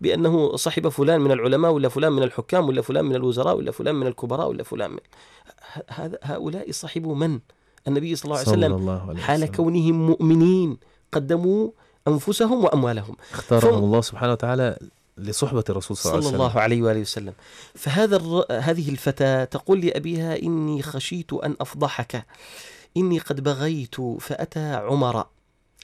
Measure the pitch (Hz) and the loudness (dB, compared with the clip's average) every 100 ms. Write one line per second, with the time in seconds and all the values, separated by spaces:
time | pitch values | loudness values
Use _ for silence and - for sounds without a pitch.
0 | - - 165 165 147 127 160 165 156 139 | 0 2 4 4 2 0 -2 0 0 2
1 | 139 165 139 127 123 135 170 151 131 135 | 2 4 4 4 2 4 4 4 2 2
2 | 156 135 127 - - 180 151 131 117 143 | 2 2 0 -2 0 0 2 0 0 0
3 | 151 127 127 120 156 180 139 113 139 151 | 0 0 0 0 0 0 -2 -4 -2 0
4 | 131 123 120 135 - - - - 98 - | -2 -4 -6 -4 -4 -6 -8 -8 -8 -10
5 | _ - - - - - - - - - | _ -20 -20 -20 -20 -20 -18 -18 -14 -12
6 | 160 - 143 - 156 180 - - 160 165 | -10 -10 -8 -6 -6 -8 -10 -10 -8 -8
7 | 160 143 165 131 - _ _ _ 139 143 | -4 -2 0 -2 -8 _ _ _ -2 -2
8 | 165 160 147 143 117 104 98 92 95 92 | -2 -6 -4 -2 2 4 2 0 -2 -4
9 | 92 85 - 151 156 - 165 170 165 165 | -6 -6 -2 0 0 0 2 2 2 4
10 | 160 165 160 165 170 185 165 123 _ _ | 4 4 6 6 6 4 2 -4 _ _
11 | - 151 139 170 180 202 220 - _ _ | -6 -4 0 0 2 2 0 -6 _ _
12 | 147 151 196 208 226 247 180 151 123 110 | 0 0 0 0 2 4 4 4 2 -2
13 | 104 - - - - 117 113 110 101 113 | -8 -14 -14 -10 2 6 6 6 4 2
14 | 113 107 123 117 120 127 123 - - _ | 2 -2 -2 0 0 0 0 -4 -14 _
15 | _ - 98 104 139 127 107 95 - 101 | _ -12 -6 -2 0 0 -2 -4 -4 -4
16 | 85 80 143 127 123 113 113 120 113 110 | 0 0 0 0 2 2 2 2 2 0
17 | 104 113 98 95 - - - - 143 160 | -4 -8 -10 -14 -20 -20 -20 -8 -2 0
18 | 214 190 165 175 - 120 139 165 143 139 | 2 2 0 0 0 -2 -2 -2 -2 -2
19 | 143 - 135 131 127 139 - 196 170 - | -2 0 2 2 -2 -4 2 2 2 -2
20 | 165 165 165 156 165 165 151 147 147 135 | -4 -4 -4 -4 -2 -2 -2 -4 -4 -8
21 | - 180 - 139 147 - - 143 143 - | -8 -8 -6 -6 -4 -6 -8 -4 -4 -4
22 | 120 120 - - - - - - - 170 | -6 -8 -12 -20 -20 -20 -20 -20 -8 -2
23 | 185 170 - 139 139 135 151 160 120 - | 0 0 -2 -2 -2 0 -2 -2 -6 -6
24 | 127 110 - 147 165 160 151 127 104 143 | -6 -6 -8 -8 -6 -6 -6 -4 -2 0
25 | 123 131 - _ _ _ _ _ | 2 0 -4 _ _ _ _ _